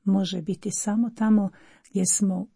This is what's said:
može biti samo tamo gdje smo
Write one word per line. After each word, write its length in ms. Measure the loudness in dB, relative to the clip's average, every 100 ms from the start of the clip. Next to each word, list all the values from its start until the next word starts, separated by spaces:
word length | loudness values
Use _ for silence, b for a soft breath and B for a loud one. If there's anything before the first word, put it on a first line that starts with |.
može 380 | 0 0 0 -4
biti 280 | -6 -6 -6
samo 380 | -6 -2 0 -2
tamo 400 | 0 2 4 2 b b b b
gdje 140 | -2 0 0
smo 300 | 0 -2 -6